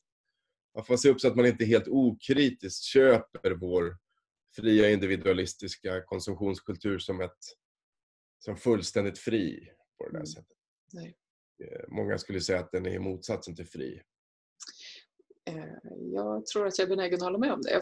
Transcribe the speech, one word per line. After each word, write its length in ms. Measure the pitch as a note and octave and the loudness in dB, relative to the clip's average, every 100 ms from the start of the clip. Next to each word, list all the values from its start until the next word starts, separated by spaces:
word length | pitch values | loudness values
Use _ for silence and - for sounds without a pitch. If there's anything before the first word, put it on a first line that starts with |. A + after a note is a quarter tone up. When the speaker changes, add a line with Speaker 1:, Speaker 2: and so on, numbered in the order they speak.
| _ _ _ _ _ _ _ A2 | _ _ _ _ _ _ _ -14
Speaker 1:
Man 100 | A#2 | -2
får 120 | B2 | 4
se 120 | C#3 | 6
upp 120 | B2+ | 6
så 60 | B2+ | 4
att 80 | A2+ | 4
man 100 | B2 | 4
inte 200 | A2+ A2 | 4 4
helt 220 | A2+ - | 4 4
okritiskt 960 | C3+ B2 A2 - C#3 C3+ - F#2+ - | 4 4 2 0 2 2 0 -8 -8
köper 680 | - C3+ C3+ A2+ - - F#2 | 2 6 8 6 2 -4 -2
vår 460 | F2 F2+ F2+ E2+ F2+ _ _ _ _ _ - | -2 0 0 0 -6 _ _ _ _ _ -2
fria 340 | A2 G#2+ G#2 | 4 6 6
individualistiska 1120 | G2+ F#2+ F#2+ F#2+ F#2 F#2 - F#2+ - F#2+ F#2 | 4 2 0 2 2 -2 -8 -12 -10 -6 -6
konsumtionskultur 960 | - F#2+ G2+ F#2 G2+ F#2 - F#2+ G#2 F#2 | -6 -8 -6 -4 -4 -4 -8 -6 -4 -4
som 220 | - F#2 | -4 -6
ett, 160 | F2+ - - - _ _ _ _ _ _ _ _ | -6 -10 -20 -20 _ _ _ _ _ _ _ _
som 180 | - F2+ | -12 -4
fullständigt 640 | B2 G#2+ E2+ G#2+ G2+ - | 0 0 0 -2 -2 -4
fri 500 | - A2 E2 - - _ _ _ | -2 -2 -2 -6 -16 _ _ _
på 60 | - | -10
det 60 | |
där 60 | - | -10
Speaker 2:
Mm. 80 | D#3 | -12
Speaker 1:
sättet. 300 | D#3+ - _ _ _ _ | -14 -20 _ _ _ _
Speaker 2:
Nej. 220 | F3+ E3 - _ _ _ _ | -16 -16 -20 _ _ _ _
Speaker 1:
Eh, 180 | - - - | -14 -14 -8
många 300 | G#2+ G2+ G2+ | -6 -4 -4
skulle 240 | - F#2+ | -4 -6
säga 180 | E2+ F2+ | -2 -2
att 120 | E2+ | -2
den 140 | F#2 F#2 | -4 -4
är 140 | F#2 | -4
motsatsen 560 | F#2+ F#2 - G2+ - E2 | -6 -6 -6 -8 -8 -14
till 120 | - | -14
fri. 340 | D#2+ C2 - _ _ _ _ _ _ - - - - _ _ _ _ - | -10 -12 -12 _ _ _ _ _ _ -20 -18 -20 -20 _ _ _ _ -16
Speaker 2:
Eh, 420 | D#3+ D#3 - - - - | -14 -14 -16 -16 -14 -8
jag 320 | G3 G#3+ G#3+ A3 | -4 -4 -4 -4
tror 220 | G#3+ G3+ | -2 -2
att 120 | F#3 | 0
jag 60 | F#3 | 0
är 40 | |
benägen 260 | F#3+ F3+ F3 | 0 0 -2
att 60 | |
hålla 140 | F3+ G3+ | -2 0
med 160 | C4+ | 0
om 80 | F#3+ | -2
det, 200 | - F3+ | 0 0